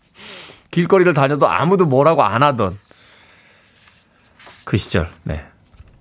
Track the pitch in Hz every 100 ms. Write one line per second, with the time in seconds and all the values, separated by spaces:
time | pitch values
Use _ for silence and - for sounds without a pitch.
0 | _ _ - - - - _ 170 170 196
1 | 175 151 135 143 139 87 147 190 170 127
2 | 147 156 107 113 147 120 95 98 _ _
3 | _ _ _ _ _ _ _ _ _ _
4 | _ _ _ _ - - - 98 - 95
5 | 78 - - 76 - _ _ - - _